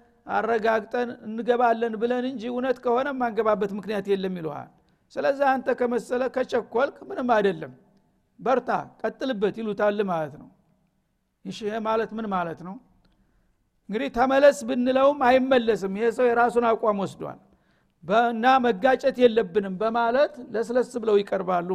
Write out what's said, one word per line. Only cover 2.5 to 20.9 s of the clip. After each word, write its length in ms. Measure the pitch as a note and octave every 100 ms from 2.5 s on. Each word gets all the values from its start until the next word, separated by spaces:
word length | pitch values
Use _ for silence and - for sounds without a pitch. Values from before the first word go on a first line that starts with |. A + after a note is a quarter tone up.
| B3 B3+ B3+
ከሆነ 280 | B3 A#3+ C#4
ማንገባበት 580 | C4+ A#3+ G#3+ A3 G#3+ G#3
ምክንያት 340 | G3+ F#3 G#3 G3
የለም 280 | G3 F#3+ F#3
ይሉሃል። 340 | D#3 C#3+ - _ _ _ _
ስለዚህ 320 | B3 C#4 C#4 C#4
አንተ 220 | C4 C4
ከመሰለ 500 | B3 B3 A#3 - B3 B3+
ከቸኮልክ 680 | C4 B3+ B3 - A3+ C#4+ -
ምንም 260 | - G4 B3
አይደለም፣ 440 | A3 G3 E3 D3 B2+ _ _ _ _ _ _
በርታ፣ 300 | G3 B3+ B3 F#3+ C#3+ -
ቀጥልበት 580 | A3 A3 C4+ A3 G#3+ A3
ይሉታል 420 | A3 G3+ G#3 G#3
ማለት 300 | G3+ E3+ D3+ C#3+
ነው። 140 | - _ _ _ _ _ _ _ _ _ F#3+
እሺ፣ 120 | F#3
ይሄ 120 | G#3 A3
ማለት 300 | A3 A3 A3
ምን 140 | G#3+ A3
ማለት 320 | F#3+ E3+ D#3+
ነው? 140 | E3+ G#3 _ _ _ _ _ _ _ _ _ _ _
እንግዲህ 200 | G3+ C4+
ተመለስ 460 | A#3 C4 C4+ C#4+ C#4
ብንለውም 560 | A3+ B3+ B3 C4 C#4 D4
አይመለስም። 680 | B3+ C4 B3+ C4 A3+ G#3 F#3+
ይሄ 140 | G3 A#3
ሰው 140 | A3 B3
የራሱን 400 | A#3 A#3+ A#3 A#3
አቋም 320 | A3+ A3+ G3+
ወስዷል። 400 | F#3 - D2+ - _ _ _ _ _ _
በ-፣ 220 | D#3+ G#3+ A#3+
እና 180 | A3+ B3 C4
መጋጨት 580 | A#3+ G3 C4 B3+ C4+ B3+
የለብንም 580 | B3 A3 G3 F#3+ G3 F#3
በማለት 560 | A3 A#3 A#3 B3 D4+ - A#3+
ለስለስ 440 | G#3 A3+ B3 A#3+